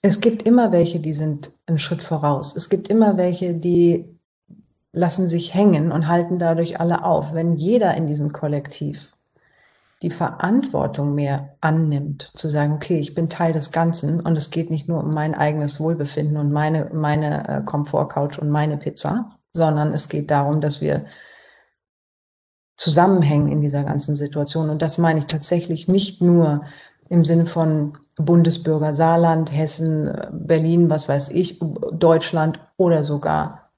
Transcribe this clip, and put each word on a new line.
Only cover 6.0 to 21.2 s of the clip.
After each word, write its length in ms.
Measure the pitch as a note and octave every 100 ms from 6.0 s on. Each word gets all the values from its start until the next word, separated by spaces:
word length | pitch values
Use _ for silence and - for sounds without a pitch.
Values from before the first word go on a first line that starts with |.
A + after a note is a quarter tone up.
| D#3
halten 300 | F3 E3+ F3+
dadurch 400 | E3+ E3 E3+ -
alle 260 | E3+ E3+
auf. 280 | - D#3 D3
Wenn 240 | D#3+ E3 E3
jeder 380 | E3 A#3+ G#3+
in 120 | - D#3+
diesem 240 | D3 D3
Kollektiv 840 | D3 D3+ D3 C#3+ - D3 - - _ _ _ _ _ _ _ _ _
die 80 | E3+
Verantwortung 1040 | - E3 - F3 A#3 C4+ D#3 C#3 C#3+ C#3+
mehr 420 | C#3+ C#3+ C#3 C#3 _
annimmt, 680 | D#3+ D#3+ D#3+ C#3+ D3 C#3+ -
zu 160 | - D#3+
sagen, 240 | D3 D3
okay, 240 | D3+ - E3+
ich 160 | D3
bin 160 | - E3
Teil 240 | - E3
des 180 | D#3+ C#3
Ganzen 480 | - E3 E3 D3 E3
und 160 | E3+ D#3+
es 140 | C#3+
geht 180 | E3 E3
nicht 200 | D#3+ C#3+
nur 140 | E3
um 60 | D3
mein 260 | D3+ D3+
eigenes 460 | D#3 D3+ D3+ C#3+ D3
Wohlbefinden 560 | D#3 D#3+ C#3+ - D3+ D3+
und 160 | D3
meine, 380 | D3 D3+ D#3 -
meine, 560 | D#3+ D3+ D3+ D3+ D3 -
äh, 140 | C#3
Komfortcouch 760 | C#3 D3 D3 D3 C#3+ - C#3+ -
und 120 | D3
meine 260 | D3 D3+ D3
Pizza, 640 | D3+ D3+ D3 A3+ A3+ _ _
sondern 360 | E3 D#3+ D3+ D3+
es 160 | D3 -
geht 200 | D3+ D3
darum, 300 | D3 C#3+ D3+
dass 220 | D3+ C#3+
wir 240 | D3+ D3 C#3+ -